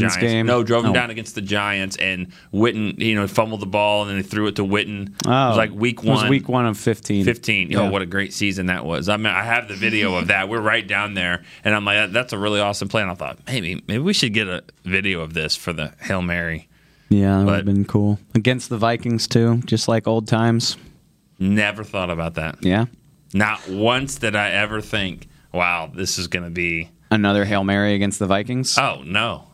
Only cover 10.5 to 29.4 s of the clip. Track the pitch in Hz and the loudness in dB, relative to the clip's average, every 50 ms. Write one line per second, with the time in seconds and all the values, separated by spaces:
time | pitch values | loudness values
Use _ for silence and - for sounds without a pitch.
10.5 | 113 117 107 107 107 117 101 95 104 98 104 104 101 95 90 87 87 87 - - | -2 -2 0 2 0 0 0 -2 -2 -2 -2 -2 -2 -2 -2 -2 -2 -4 -6 -10
11.5 | - - - 107 107 104 101 101 101 104 107 95 92 120 127 - 120 98 101 104 | -14 -6 -2 0 0 0 2 2 2 2 2 0 0 -2 -2 -2 -4 -2 -2 0
12.5 | 104 101 104 101 104 - - 98 - 113 104 92 87 87 78 67 65 - - - | 2 2 2 0 0 -2 -4 -2 0 0 0 0 -4 -6 -8 -8 -10 -10 -10 -6
13.5 | 127 123 90 80 92 - - - 101 120 151 196 208 - - 120 101 110 107 92 | -6 -4 -4 -4 -6 -6 -6 -4 -2 -2 0 0 0 2 2 0 2 0 -2 -2
14.5 | 90 85 - - - _ - 90 92 95 98 98 92 85 80 80 80 82 78 78 | -4 -8 -8 -12 -20 _ -6 -2 -2 0 0 0 -2 -2 -4 -4 -4 -4 -2 -2
15.5 | - - - 92 85 80 78 76 - - - - 98 92 90 87 87 87 85 82 | -4 -4 -4 -6 -4 -4 -6 -8 -8 -10 -6 -4 -2 -2 0 0 -2 -2 -2 -4
16.5 | 82 78 - _ _ _ _ _ _ _ _ - 104 101 98 98 98 95 98 98 | -4 -6 -8 _ _ _ _ _ _ _ _ 2 4 4 4 4 4 4 4 4
17.5 | 85 85 95 101 98 101 101 - - 104 104 104 104 101 - - - 113 104 123 | 4 2 2 2 2 2 2 2 2 2 2 2 0 0 -2 -2 0 0 2 2
18.5 | 127 123 - - 123 107 113 113 117 113 - 120 117 110 - - - 117 117 117 | 0 0 -2 -6 -4 0 2 0 0 0 -2 -2 -2 -2 0 2 2 4 4 4
19.5 | 117 120 123 - 110 110 - - 117 113 - 113 113 113 110 107 123 110 113 117 | 4 2 0 0 0 0 2 2 0 2 2 2 0 0 0 0 0 2 4 4
20.5 | 117 113 117 - - - - - - - _ _ _ _ _ _ _ - 95 95 | 2 2 0 -2 -4 -6 -10 -20 -20 -20 _ _ _ _ _ _ _ -2 0 2
21.5 | 101 107 104 104 104 104 107 - - 98 92 87 85 82 82 82 82 80 78 78 | 2 2 2 0 0 -4 -8 -6 -4 -2 -2 -2 -2 -2 -4 -4 -4 -4 -6 -6
22.5 | 73 - - 95 90 107 117 120 - - _ _ _ _ _ - - 95 107 107 | -6 -2 0 2 4 4 2 0 -4 -10 _ _ _ _ _ -6 -2 0 2 2
23.5 | 110 - - 95 95 98 107 117 123 131 135 135 - - 123 107 104 104 104 101 | 0 -2 -6 -6 -4 0 2 2 2 0 -2 -4 -6 -4 -2 0 0 0 0 2
24.5 | 87 101 104 104 110 107 104 - - 104 98 92 - - - - - - _ _ | 2 0 0 0 -2 -6 -6 -4 -4 -2 -2 -4 -6 -10 -14 -20 -20 -20 _ _
25.5 | - 90 87 87 87 85 80 76 - 90 95 - - - 90 82 - 90 87 85 | -4 -2 0 0 0 -2 -4 -8 -8 -6 -6 -4 -4 -4 -6 -4 -4 -6 -6 -6
26.5 | 82 90 87 87 85 82 82 - - _ _ - 107 107 104 101 101 104 101 101 | -4 -4 -2 -2 -2 -4 -6 -8 -14 _ _ -2 0 2 4 4 4 2 2 2
27.5 | 104 98 98 98 98 101 101 104 104 98 101 101 98 - 104 92 98 101 107 117 | 2 0 2 2 2 2 4 2 2 2 0 0 0 0 0 2 2 0 0 -2
28.5 | 123 127 131 - - 139 135 127 85 65 65 78 92 104 113 117 90 71 | -2 -2 -2 0 0 2 2 0 -2 -6 -6 -4 -2 -2 0 -2 -4 -6